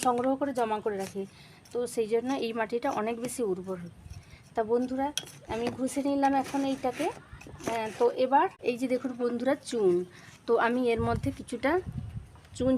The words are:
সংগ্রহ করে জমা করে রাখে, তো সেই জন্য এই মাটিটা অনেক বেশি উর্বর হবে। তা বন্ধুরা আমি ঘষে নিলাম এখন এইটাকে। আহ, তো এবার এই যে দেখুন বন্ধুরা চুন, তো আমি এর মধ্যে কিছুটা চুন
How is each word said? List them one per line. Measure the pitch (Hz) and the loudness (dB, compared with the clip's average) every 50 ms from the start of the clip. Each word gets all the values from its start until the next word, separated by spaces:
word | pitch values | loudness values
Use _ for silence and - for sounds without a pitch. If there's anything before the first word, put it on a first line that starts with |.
| - | 2
সংগ্রহ | 254 240 240 240 262 269 269 | 2 2 2 2 0 2 0
করে | 294 277 254 247 | 0 -2 0 0
জমা | 233 220 214 214 - | 0 0 0 -2 -2
করে | 220 208 190 196 | -2 -2 -4 -6
রাখে, | 190 - 196 196 190 - - - - - - - - | -6 -6 -8 -8 -8 -12 -20 -20 -20 -20 -20 -16 -8
তো | - 240 247 233 - | -4 -4 -4 -2 -2
সেই | 240 226 208 226 | -2 0 2 2
জন্য | 233 233 254 269 269 - | 0 0 0 -2 -2 -2
এই | 226 226 233 | -2 -2 -2
মাটিটা | 220 214 233 233 240 277 - 208 | -2 -2 -2 -2 -2 0 0 0
অনেক | 214 226 240 226 240 | -2 -2 -2 -4 -6
বেশি | 247 - - 240 202 | -6 -4 -2 -2 -2
উর্বর | 185 190 180 190 185 175 175 | -2 -2 -4 -8 -8 -8 -8
হবে। | 170 - - - - - - - - - - - - - | -14 -16 -18 -18 -18 -18 -18 -18 -20 -20 -20 -16 -8 -2
তা | 233 226 214 233 | -2 0 2 2
বন্ধুরা | 240 254 254 262 262 269 285 294 - - - - - - - 220 | 0 0 0 -2 -2 -2 -2 -4 -6 -8 -10 -18 -16 -10 -6 -4
আমি | 220 240 240 233 | -2 -2 -2 -2
ঘষে | 240 262 254 - 285 269 | -2 -4 -2 -2 0 0
নিলাম | 277 277 277 277 269 277 269 262 | 0 2 4 4 4 4 2 0
এখন | - - 277 277 269 | 0 -2 -2 0 0
এইটাকে। | 269 254 - 254 240 - 302 370 | -2 -2 -2 -4 -2 0 -2 -2
আহ, | - - - - - - - - - - - - 226 226 220 220 202 - | -4 -6 -14 -18 -20 -18 -18 -18 -14 -8 -6 -4 -4 -2 -4 -4 0 4
তো | 240 247 - - 254 | 4 4 4 4 2
এবার | 254 269 285 339 392 - - - - | 6 6 6 6 4 0 -2 -2 -2
এই | 247 233 | -2 0
যে | 262 247 254 | 0 0 0
দেখুন | 247 - 254 247 233 247 | 0 0 -2 -4 -2 -2
বন্ধুরা | 240 240 233 247 262 294 277 - - | 0 0 0 0 0 0 0 -2 -4
চুন, | - - 415 185 175 175 180 - - - - - - - - | 0 4 4 6 6 4 2 -2 -10 -20 -20 -20 -20 -8 0
তো | - 233 - - | 2 4 4 4
আমি | 226 240 254 254 240 233 | 4 2 2 2 2 2
এর | 226 233 | 2 2
মধ্যে | 233 233 220 - 277 269 - | 0 0 0 -2 -4 -4 -6
কিছুটা | - - 254 233 - 269 320 370 370 - - - - - - - - - - - - - - | -8 -8 -6 0 0 2 2 2 0 -4 -8 -8 -8 -8 -10 -12 -12 -14 -20 -20 -20 -14 -6
চুন | - 247 262 262 | 0 2 2 2